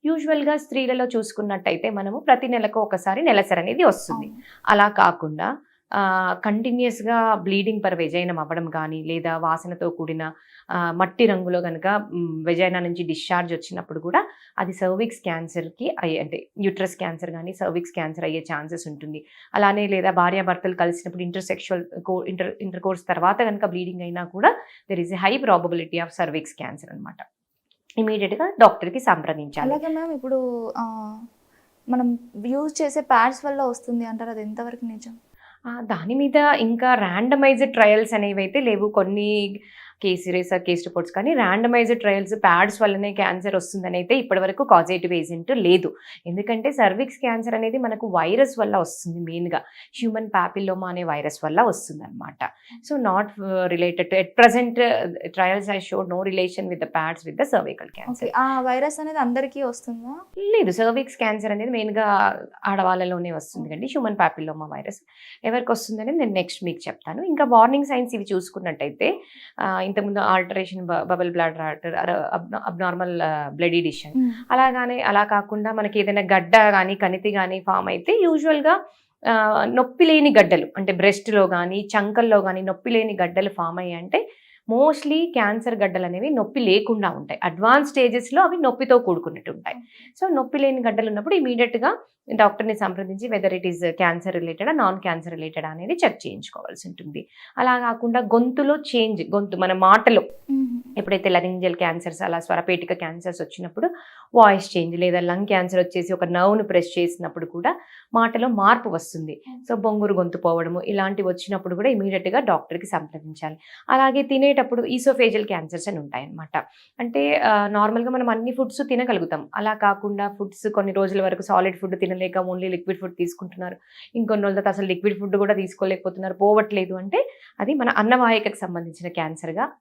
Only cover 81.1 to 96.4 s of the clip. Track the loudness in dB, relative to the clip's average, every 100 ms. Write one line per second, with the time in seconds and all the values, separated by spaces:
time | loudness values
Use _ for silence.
81.1 | 2 0 2 4 0 -2 -6 -2 -2 0
82.1 | 0 4 4 2 -4 -6 -6 -2 0 0
83.1 | -2 0 0 -2 -4 -6 -4 -8 -10 -2
84.1 | -2 -2 -14 _ _ -2 4 4 2 0
85.1 | 0 0 0 0 0 -4 -2 -2 0 -4
86.1 | -4 -2 -2 -2 0 4 4 2 0 -2
87.1 | -4 -10 -6 -6 2 4 6 4 2 2
88.1 | 2 0 4 4 4 0 0 4 4 6
89.1 | -2 -2 -10 -12 -10 -10 -12 -16 -20 -20
90.1 | _ 0 0 0 2 2 2 0 0 -2
91.1 | -2 2 2 2 2 2 2 0 -2 -10
92.1 | _ -6 4 4 4 -4 -2 -2 -4 -8
93.1 | -8 -4 0 0 0 -4 -2 -4 2 0
94.1 | 2 -4 -4 -6 -4 -2 2 0 0 -4
95.1 | -4 -6 -10 -8 -8 -8 -10 -6 0 0
96.1 | 0 -12 -12